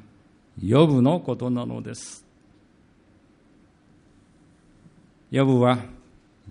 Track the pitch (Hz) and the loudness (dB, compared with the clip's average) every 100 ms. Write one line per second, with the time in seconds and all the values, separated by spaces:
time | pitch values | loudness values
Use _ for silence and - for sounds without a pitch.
0 | - _ _ _ _ - 98 131 160 131 | -14 _ _ _ _ -8 0 4 4 4
1 | 120 175 135 113 123 123 120 117 110 117 | 2 0 -4 -6 -4 -6 -6 -10 -12 -14
2 | - - _ _ _ _ _ _ _ _ | -18 -20 _ _ _ _ _ _ _ _
3 | _ _ _ _ _ _ _ _ _ _ | _ _ _ _ _ _ _ _ _ _
4 | _ _ _ _ _ _ _ _ - _ | _ _ _ _ _ _ _ _ -20 _
5 | _ _ _ 127 135 127 123 123 - - | _ _ _ 0 2 4 2 0 -6 -20
6 | _ _ _ _ - | _ _ _ _ -18